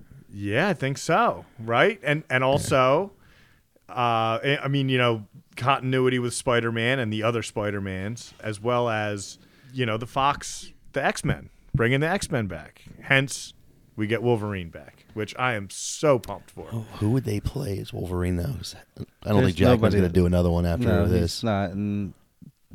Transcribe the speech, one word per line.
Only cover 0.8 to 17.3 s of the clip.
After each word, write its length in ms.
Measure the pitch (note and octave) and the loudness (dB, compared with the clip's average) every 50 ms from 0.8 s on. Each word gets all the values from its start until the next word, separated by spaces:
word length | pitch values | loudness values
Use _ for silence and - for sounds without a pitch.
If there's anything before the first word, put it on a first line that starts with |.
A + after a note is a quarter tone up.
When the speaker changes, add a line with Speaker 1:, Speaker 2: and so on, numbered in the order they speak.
| C3+ C3+ C#3 - | -4 -4 -4 -4
Speaker 1:
so, 460 | - - E3 G3+ A#3+ G#3+ - F2 - - _ - | -2 0 2 2 2 2 0 -4 -10 -16 _ -12
right? 400 | A2+ A2+ A#2 B2 D#3 G3+ A3+ - - | -4 0 4 4 4 4 4 0 -2
And, 200 | D3 D3 D#3 D#3 - | -2 -2 -2 0 0
and 120 | B2+ B2+ C3 | 0 2 2
Speaker 2:
Yeah. 40 | C3 | 2
Speaker 1:
also, 640 | C#3 D3 - - D#3 C3 B2+ C3 C#3 D#3+ G3+ G3+ - _ _ _ _ _ _ _ _ _ _ _ _ _ _ - | 2 2 2 2 4 4 6 6 4 4 2 -2 -8 _ _ _ _ _ _ _ _ _ _ _ _ _ _ -10
uh, 500 | F2+ B2 A#2+ A#2+ A#2 A2+ A2+ A2+ A2+ A2+ A#2+ | -4 0 2 2 2 2 2 2 0 0 0
I, 160 | C#3 C#3+ D3 - | 0 -2 0 -2
I 40 | C#3 | -2
mean, 200 | C#3 C#3 C3+ C3 | -2 0 0 2
you 80 | C3 B2 | 2 2
know, 280 | B2 A#2+ A#2 A2 G#2 - - - - _ - | 4 2 2 0 -4 -10 -18 -20 -20 _ -12
continuity 640 | - A#2+ B2+ C#3 B2 B2+ C3 C3 C3 B2+ B2+ B2+ B2+ | -4 0 0 0 0 0 0 0 2 2 2 2 0
with 140 | A#2+ A#2+ - | -2 -4 -4
Spider-Man 640 | - - C3 A#2+ A#2 A2+ A#2 A2+ A2+ A2+ A#2+ C3+ C#3 | -4 -2 0 2 2 2 0 -2 0 0 0 0 0
and 140 | A#2 G#2+ G#2+ | 0 -2 -2
the 100 | A2 G#2+ | 0 0
other 200 | A#2 A#2 A2+ G#2+ | 0 0 0 -4
Spider-Mans, 920 | - - A2+ G#2 G#2 G2+ G2+ G2 G2 F#2+ F#2 F#2+ G#2+ A#2+ A#2 - - - - | -6 -6 -4 -4 -2 -4 -4 -4 -6 -6 -6 -6 -8 -8 -10 -14 -18 -20 -12
as 200 | - A2 G#2+ G2+ | -10 -10 -8 -6
well 280 | G#2+ A#2+ B2 B2 A#2+ A#2 | -2 0 0 2 0 0
as, 500 | A2 G#2+ G#2+ G#2 G#2 G2+ F#2+ - - - - _ _ _ _ C3 B2+ | 0 -2 -2 -2 -4 -6 -8 -12 -16 -18 -20 _ _ _ _ -14 -6
you 120 | C3 B2+ | -4 -2
know, 120 | A2+ A2 A2 | -2 -2 -4
the 80 | B2 | -6
Fox, 680 | - - C#3 C3+ C#3+ C#3+ - - - - - - - - - - - - | -4 -2 0 0 0 0 -2 -6 -12 -12 -12 -14 -16 -20 -20 -20 -8 -6
the 120 | C#3 C3+ | -2 -2
X-Men, 460 | F#3 G#3+ - - C#3 - D2+ B1+ - - - _ - - | -2 -2 -2 -4 -4 -4 -4 -8 -14 -20 -20 _ -6 -2
bringing 260 | B2+ A2+ A#2+ C3 C#3 | 0 2 2 2 2
the 80 | D3+ E3 | 2 0
X-Men 380 | F#3 G3+ - - - A#2+ A2 | 0 -2 -2 -4 -4 -4 -4
back. 360 | F#2 F2 D#2 D2 - - - - - - - - | -4 -8 -10 -14 -18 -20 -20 -20 -20 -20 -18 0
Hence, 500 | - C#3 C3+ C#3 C#3 - - - - - - - - _ _ _ _ _ | 2 2 4 4 0 -4 -10 -12 -14 -18 -20 -20 -20 _ _ _ _ _
we 100 | - G#2+ | -6 -2
get 160 | G#2 A2+ G#2+ A2+ | -2 -2 0 2
Wolverine 480 | B2 A#2+ G#2+ G#2 G#2 G2+ F#2 F2 E2 | 2 2 2 0 -4 -6 -6 -8 -10
back, 340 | D#2 D#2+ C#2+ C2+ - - _ - - | -12 -16 -20 -20 -20 -20 _ -14 -8
which 220 | G#2+ G#2+ - - - | -8 -8 -8 -4 -4
I 160 | B2+ B2+ A#2 | -2 -2 -2
am 140 | G#2 G2 F#2+ | -4 -6 -10
so 500 | - - - - - - - D3+ C3+ A#2 | -12 -10 -10 -10 -6 0 2 2 2 2
pumped 320 | - - G2+ F2 - - - | 0 -4 -10 -12 -14 -16 -18
for. 140 | F2+ E2 D2+ | -16 -14 -10
Speaker 2:
Who, 120 | A2 A#2 A2 G#2+ - - | -10 -10 -10 -10 -6 -2
who 100 | G#2 G#2 | 0 2
would 140 | B2 C3+ A2+ | 2 0 0
they 160 | A2 | -2